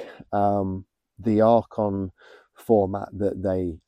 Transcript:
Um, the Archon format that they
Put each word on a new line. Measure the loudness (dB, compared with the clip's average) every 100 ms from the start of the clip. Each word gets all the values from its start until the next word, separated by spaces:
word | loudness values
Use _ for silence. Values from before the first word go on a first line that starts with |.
| -18 -20 -6
Um, | 0 2 2 -2 -6 -12 _ _ -8
the | 0 4
Archon | 6 4 2 -4 -4 -4 -6 -12 -20 -20 _
format | _ 0 2 2 -4 -8
that | -6 -6 -4
they | -4 -2 -4 -8